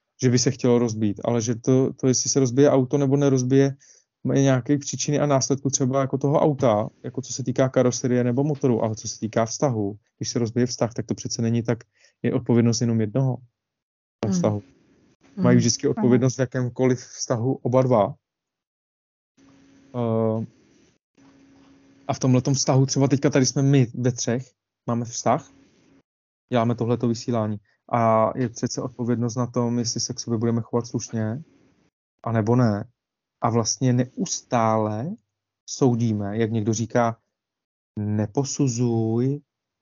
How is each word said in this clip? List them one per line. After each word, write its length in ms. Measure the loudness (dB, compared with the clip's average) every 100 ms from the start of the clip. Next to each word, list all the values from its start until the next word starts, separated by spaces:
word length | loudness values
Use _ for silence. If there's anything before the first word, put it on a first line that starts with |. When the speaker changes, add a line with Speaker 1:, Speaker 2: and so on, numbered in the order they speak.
| _ -2
Speaker 1:
že 80 | 2
by 100 | 2
se 120 | 2
chtělo 280 | 0 2 2
rozbít, 420 | 2 0 -2 -2
ale 180 | -2 -2
že 140 | 0 -4
to, 380 | 2 2 2
to, 140 | 0 0
jestli 220 | 0 0
se 100 | 0
rozbije 300 | 0 4 4
auto 280 | 4 2 0
nebo 200 | 2 2
nerozbije, 580 | 2 2 2 4 4 0 _ _ _ _
má 100 | -2
nějaké 440 | 2 4 2 2 -2
příčiny 420 | -2 -8 -2 0
a 60 | 2
následky 440 | 2 0 -2 -2
třeba 320 | -2 0 0
jako 160 | -2 -2
toho 220 | 0 2
auta, 500 | 2 2 2 2 0 _
jako 180 | -12 -10
co 120 | -10
se 100 | -8
týká 260 | -6 0 0
karoserie 540 | 2 2 0 0 0
nebo 200 | 0 0
motoru, 400 | -2 0 0 0
ale 120 | 0 -4
co 120 | -10
se 120 | -8
týká 260 | -6 -2 -2
vztahu, 520 | -2 -2 -2 -4 -6 _ -12
když 120 | -6
se 100 | -2
rozbije 260 | -2 0 -2
vztah, 280 | 0 -4
tak 120 | -4 -6
to 100 | -6
přece 260 | -6 -4
není 220 | -2 -2
tak, 200 | -2 -4 -6 _ _ _
je 100 | -4
odpovědnost 480 | -2 2 2 4 2
jenom 200 | 0 0
jednoho 360 | -2 -2 -2 -4 -10 _ _ _ _ _ _ -8 -2
na 20 |
Speaker 2:
Hmm. 40 |
Speaker 1:
vztahu. 300 | 0 0 -2 -8 _ _ _ _ _ _ -2
Speaker 2:
Hmm. 80 |
Speaker 1:
Mají 140 | 4 4
vždycky 300 | 4 0 -2
Speaker 2:
Ano. 40 |
Speaker 1:
odpovědnost 440 | 0 4 4 2 0
v 40 |
jakémkoliv 600 | -4 -2 -6 0 0 0 -4
vztahu 480 | -12 -4 -2 -2
oba 280 | -2 0 2
dva. 340 | 4 4 2 -2 _ _ _ _ _ _ _ _ _ _ _ _ _ _ _ _ _ -6
Eh, 500 | -2 0 0 -2 -6 _ _ _ _ _ _ _ -20 _ _ _ _ _ _ _ -10
a 60 |
v 60 | -2
tomhletom 340 | 2 2 2
vztahu 320 | 0 2 2 2
třeba 220 | 2 2
teďka 220 | 2 2
tady 160 | 2 2
jsme 160 | 2
my 260 | 4 4 2
ve 180 | 0 -4
třech, 400 | -2 -2 -4 -6 _ _ _ -6
máme 180 | -4 -6
vztah, 460 | -4 0 -2 -2 _ _ _ _ _ _ _ _ _ -4
děláme 220 | 0 0 0
tohleto 320 | -2 -2 -2
vysílání 500 | -4 -4 -2 -2 -6 _ _ -6
a 400 | 0 2 4 2 0
je 120 | -4
přece 320 | -4 -6 -6
odpovědnost 540 | -8 -6 -4 -2 -2 -4
na 120 | -4
tom, 320 | -2 -2 -2
jestli 200 | -4 -6
se 140 | -8
k 60 | -8
sobě 180 | -6 -2
budeme 240 | 0 -2
chovat 260 | -2 -4 -4
slušně, 540 | -8 -6 -6 -4 -6 -12 _ _ _ _ _ _ _
anebo 320 | -4 -2 2 2
ne. 320 | 2 0 -6 _ _ _ _ -4
A 60 | -2
vlastně 440 | 0 -2 -2 0
neustále 1200 | 0 0 -4 -6 -6 -4 0 2 2 0 -4 -8 -10 _ _ _ _ -14
soudíme, 680 | 0 2 2 0 -2 -4 -2
jak 140 | -2
někdo 220 | -2 -2
říká, 440 | -2 -2 0 0 -2 _ _ _ _ _ _ _ -8
neposuzuj, 1400 | -4 -2 -2 -2 -4 -2 -2 0 0 0 0 0 -2 -4 _ _ _ _